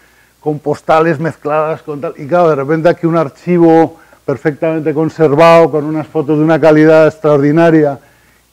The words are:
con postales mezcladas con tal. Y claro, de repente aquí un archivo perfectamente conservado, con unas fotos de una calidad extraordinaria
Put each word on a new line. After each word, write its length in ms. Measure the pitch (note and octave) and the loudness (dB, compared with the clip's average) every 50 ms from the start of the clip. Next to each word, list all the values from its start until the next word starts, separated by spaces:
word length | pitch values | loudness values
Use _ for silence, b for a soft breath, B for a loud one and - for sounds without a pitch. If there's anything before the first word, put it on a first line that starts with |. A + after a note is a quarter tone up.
| b b b b b b b _ | b b b b b b b _
con 200 | _ D3+ D3+ C#3+ | _ -8 -8 -6
postales 580 | - C#3+ D3 - - - D#3+ D#3+ D#3+ E3 E3 C3+ | -6 -8 -8 -6 -4 -2 0 0 0 0 -2 -4
mezcladas 640 | E3 D#3 - - - D3+ D3+ D#3 D#3 D#3 D#3+ - - | -6 -8 -10 -10 -8 -6 -4 -4 -4 -4 -6 -10 -12
con 180 | - D3 C#3+ | -14 -12 -12
tal. 140 | C#3+ E3 C#3 | -12 -12 -12
Y 100 | - D3+ | -14 -8
claro, 220 | C3 D#3+ F3+ F3 D#3+ | -4 -2 0 0 0
de 60 | D3+ | 0
repente 340 | C3+ C3+ C3+ D#3+ D#3+ D#3 F3 | -2 -2 -4 -4 0 0 0
aquí 180 | E3 - - | 0 0 -2
un 100 | E3 E3 | -2 -2
archivo 840 | E3+ D#3+ C#3 - _ _ E3+ F3 F3 E3+ E3 D#3+ E3 E3 - b b b b b b _ | -2 -2 -4 -8 _ _ -4 0 2 4 4 4 4 2 0 b b b b b b _
perfectamente 680 | - C#3 A#2+ - E3 D3 B2 - D#3+ D#3+ D#3+ D3+ D#3+ D3 | -8 -8 -6 -4 -6 -6 -4 -4 -6 -4 -4 -6 -4 -4
conservado, 760 | D3 D#3+ D#3 - - D#3+ C#3+ C#3 C#3+ E3 E3 E3 E3 E3 D3+ | -4 -4 -4 -2 -2 0 0 2 2 4 4 6 4 4 2
con 140 | C3+ D3+ C#3+ | 0 -4 -6
unas 220 | D3+ D#3 D#3 D3 | -6 -6 -8 -8
fotos 320 | D3+ - D#3+ D3 C3 D#3 D3 | -6 -6 -6 -4 -2 -2 0
de 60 | D#3 | 0
una 140 | D#3+ D#3+ D#3 | 0 0 2
calidad 500 | C3+ D#3+ D#3 D3+ D3+ D#3+ D#3 D#3 D#3+ D3+ | 2 2 4 4 4 4 4 4 4 2
extraordinaria 920 | D3+ - - D3+ D3+ C#3+ C#3 D3 D3 E3 E3+ E3+ D#3+ D#3+ D3+ C#3+ C#3 b b b b b b b b b b b | 0 -2 -2 0 0 2 0 0 0 2 2 2 2 2 0 0 -4 b b b b b b b b b b b